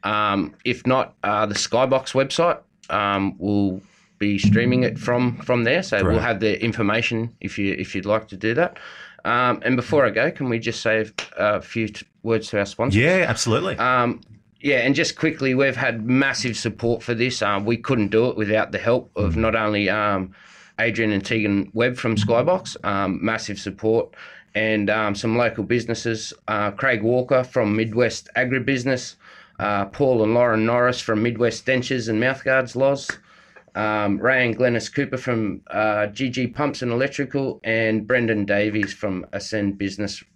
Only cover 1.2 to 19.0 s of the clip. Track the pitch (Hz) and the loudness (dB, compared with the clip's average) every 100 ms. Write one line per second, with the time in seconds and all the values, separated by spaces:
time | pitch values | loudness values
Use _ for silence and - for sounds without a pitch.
1.2 | 98 104 107 104 - 117 131 131 - 131 | -2 0 0 -2 -2 2 4 2 2 0
2.2 | 131 - 170 - _ _ - 98 101 101 | 0 2 2 2 _ _ -4 0 2 2
3.2 | 98 95 92 104 101 92 - _ _ _ | 0 -2 0 2 0 -2 -10 _ _ _
4.2 | 104 101 104 110 120 127 127 113 - 123 | -2 2 4 4 4 2 0 -2 -2 0
5.2 | 123 120 - 123 117 156 190 104 95 - | 0 -2 -2 0 2 0 0 0 2 2
6.2 | 120 104 110 101 117 110 104 110 117 117 | 2 0 0 0 -2 0 0 0 0 -2
7.2 | 117 - 101 - 98 92 92 98 98 107 | -6 -8 -10 -4 -2 -2 -4 -6 -2 -2
8.2 | 107 98 110 120 180 - - - - - | -2 -6 -2 0 0 -4 -20 -20 -20 -10
9.2 | - 120 123 120 113 127 117 151 123 98 | -2 2 2 0 0 -2 2 2 4 2
10.2 | 143 175 131 117 113 113 117 110 107 - | 0 -2 -2 -2 -2 -4 0 0 0 -6
11.2 | - - 104 104 - 117 110 - - _ | -12 -2 0 0 -4 -6 -6 -6 -18 _
12.2 | 113 113 110 104 98 - 120 101 139 185 | -2 -2 0 -4 -4 -2 0 2 4 2
13.2 | 175 117 - 113 185 107 120 127 120 - | 2 0 2 0 0 -2 2 2 2 -2
14.2 | - - _ _ 135 131 120 139 160 - | -10 -20 _ _ 0 2 2 2 0 0
15.2 | 160 156 135 127 135 123 131 117 110 127 | -2 0 0 2 2 2 -2 -2 0 2
16.2 | 139 123 127 110 117 101 117 117 - 117 | 2 0 -4 -4 -4 -2 -2 -2 -2 -2
17.2 | 123 123 101 101 101 117 117 127 104 110 | -2 0 0 0 0 -2 0 0 2 4
18.2 | 123 107 104 107 - 98 117 123 | 2 0 0 0 0 -2 0 0